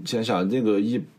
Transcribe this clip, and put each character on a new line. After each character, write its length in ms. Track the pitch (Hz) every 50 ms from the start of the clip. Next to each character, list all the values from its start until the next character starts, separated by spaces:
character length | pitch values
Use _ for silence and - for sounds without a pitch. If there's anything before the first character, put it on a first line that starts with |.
| -
想 200 | - 127 113 113
想 240 | 120 107 87 92
那 120 | 98 120 131
个 200 | 117 107 104 101
一， 200 | 104 117 123 120 - - -